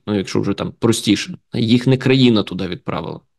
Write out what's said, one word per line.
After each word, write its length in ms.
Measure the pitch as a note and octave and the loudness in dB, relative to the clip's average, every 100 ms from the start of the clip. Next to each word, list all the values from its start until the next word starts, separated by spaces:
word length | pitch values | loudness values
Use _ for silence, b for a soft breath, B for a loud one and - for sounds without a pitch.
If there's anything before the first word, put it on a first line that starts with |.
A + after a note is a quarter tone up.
| - | -4
ну, 100 | G#2 | -4
якщо 240 | F#2 G#2 | -2 -2
вже 140 | G2+ | -2
там 180 | F#2+ - - | -4 -6 -2
простіше, 560 | A2 A2 - G2 - F2+ _ | 0 0 2 0 -2 -14 _
їх 320 | A#2 A2+ B2 C3+ | -2 2 2 2
не 100 | C3 | 2
країна 460 | B2+ C3 B2 G#2+ | 2 4 4 4
туди 240 | - F#2 F#2 | 0 -6 -6
відправила. 540 | F2 - D#2 D#2+ D#2+ _ | -8 -8 -8 -8 -12 _